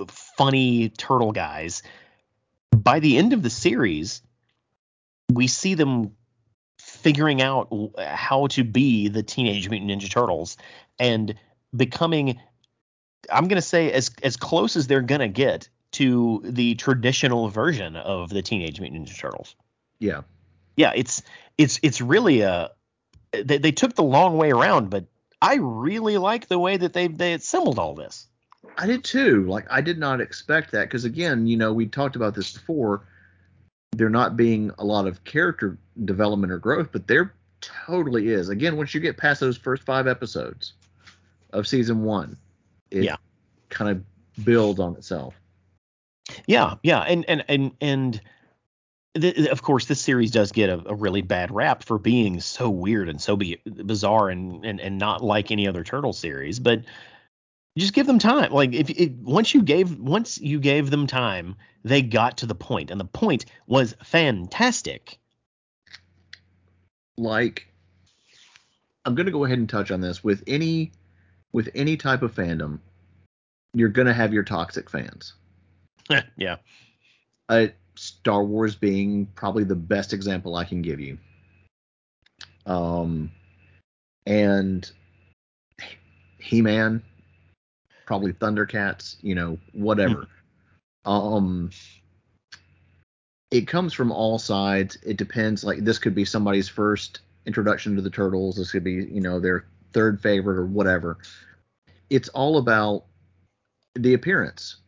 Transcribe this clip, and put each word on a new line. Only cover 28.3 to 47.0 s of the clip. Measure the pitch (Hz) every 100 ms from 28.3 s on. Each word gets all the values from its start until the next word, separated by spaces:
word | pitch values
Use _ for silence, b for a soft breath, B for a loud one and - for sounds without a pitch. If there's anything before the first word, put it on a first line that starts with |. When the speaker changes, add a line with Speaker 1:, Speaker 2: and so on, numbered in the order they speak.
| _ _ _ - -
Speaker 2:
I | 185
did | 247
too. | - 254 262 113 92
Like, | 98 107
I | 135
did | 147 170
not | 147 131
expect | - - - 156 -
that | 107 92
'cause, | 123
again, | 120 143 175 127 113
you | 113
know, | 110
we | 110 110
talked | 135 139 127
about | 110
this | 101 92
before, | - - 160 113 101 b b b b b b _ _ _
there | 110 110
not | 113 113 113
being | 117 110 107 -
a |
lot | 101 104 98
of | 90
character | - 147 175 - 104 90 _ -
development | 101 95 104 104 95
or | 90
growth, | 104 151 156
but | - 87
there | 127 190 - _ _
totally | - - - 180 151 120 107
is. | 107 87
Again, | 101 160 151
once | 143
you | 156
get | 160 -
past | 147 143
those | 131 123
first | - 127
five | - 131 131
episodes | 127 117 - 60 - - - _ b b b b b _
of | 95 104
season | 135 117 113
one, | 110 104 76 - _ _ _ _ _
it | 98
Speaker 1:
Yeah. | 90 76 _ _ _ _ _
Speaker 2:
kind | - 104
of | 95 95 _ _ -
builds | 107 117 107 95
on | 90 85
itself. | - 87 64 - _ _ _ _ _ _ _ _ - B -
Speaker 1:
Yeah, | 220 104 104
yeah, | 156 143